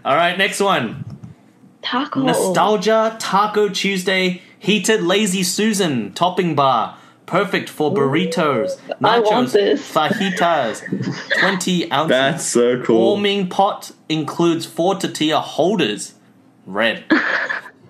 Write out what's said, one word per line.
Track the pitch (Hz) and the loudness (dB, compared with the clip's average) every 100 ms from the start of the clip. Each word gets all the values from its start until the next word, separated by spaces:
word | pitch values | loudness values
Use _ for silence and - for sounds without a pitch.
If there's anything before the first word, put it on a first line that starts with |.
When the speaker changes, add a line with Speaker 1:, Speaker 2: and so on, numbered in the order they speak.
Speaker 1:
All | 113 147 | -2 2
right, | 175 180 | 2 0
next | 196 - | -2 0
one. | 196 165 113 - - - - - _ _ - _ | 0 0 -2 -6 -14 -16 -20 -20 _ _ -20 _
Speaker 2:
Taco. | - 247 294 277 | -6 -6 -4 -2
Speaker 1:
Nostalgia | 262 220 190 175 190 214 208 220 220 226 | 0 2 2 2 2 2 2 2 2 -2
Taco | - 190 208 202 202 | -2 0 2 2 0
Tuesday | 180 190 196 185 185 185 180 - - | 0 -2 -2 0 0 0 -2 -10 -6
Heated | - 208 190 214 | 0 0 2 2
Lazy | 175 202 214 190 | 2 2 2 0
Susan | 180 - 220 196 175 127 101 | -2 0 0 2 0 -2 -4
Topping | - 180 180 175 | -2 0 0 0
Bar. | 147 135 117 95 - - - - | 2 4 2 0 -6 -20 -20 -4
Perfect | 180 202 180 117 | -2 0 -2 -4
for | - 151 | -2 0
burritos, | - 135 156 185 - 151 123 110 - - | 2 2 0 -2 0 0 0 -2 -6 -10
Speaker 2:
Ooh, | - 208 | -2 2
I | 233 | 4
want | 214 226 240 | 2 2 2
Speaker 1:
nachos, | |
Speaker 2:
this. | 208 202 - - | 2 2 0 -2
Speaker 1:
fajitas. | 160 151 - 196 180 170 156 117 104 - - 131 135 - | 0 0 0 -2 0 0 2 -2 -4 -8 -6 -6 -8 -4
Speaker 2:
<laughs> | - | -2
Speaker 1:
Twenty | 180 196 - 180 120 | 0 0 -2 -2 0
ounces. | 139 160 | 0 2
Speaker 3:
That's | 127 135 160 - | 2 2 0 -2
so | 120 120 123 | 2 2 2
cool. | - 117 - | 2 4 4
Speaker 1:
Warming | 202 202 202 180 | 2 0 0 -2
pot | - 196 - - - - | 2 0 0 -10 -14 -6
includes | 156 143 - 170 156 - | -4 -4 0 0 0 -4
four | - 175 190 | -2 0 0
tortilla | 165 - 156 143 | -4 -2 0 0
holders. | - - 170 214 117 98 - - _ _ _ _ 98 | -2 0 0 2 0 -2 -10 -18 _ _ _ _ -8
Red. | 98 113 101 - | 0 0 0 -2
Speaker 2:
<laughs> | - - - - - - - | -2 0 -4 -4 -8 -14 -20